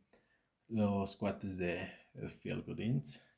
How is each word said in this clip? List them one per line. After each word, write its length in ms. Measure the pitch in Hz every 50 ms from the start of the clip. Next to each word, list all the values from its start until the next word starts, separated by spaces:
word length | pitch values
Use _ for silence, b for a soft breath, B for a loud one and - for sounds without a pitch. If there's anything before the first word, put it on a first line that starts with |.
| _ b b b b b b b b b b _ _
los 480 | - 117 107 104 101 98 101 95 95 -
cuates 420 | - 107 98 98 - - 98 92
de, 240 | 92 90 87 85 90 92 95 B B B B -
eh, 160 | - 107 117 - -
Feel 200 | - 98 95 95
Good 180 | - - - -
Inns, 400 | 101 113 131 143 - - - b b b b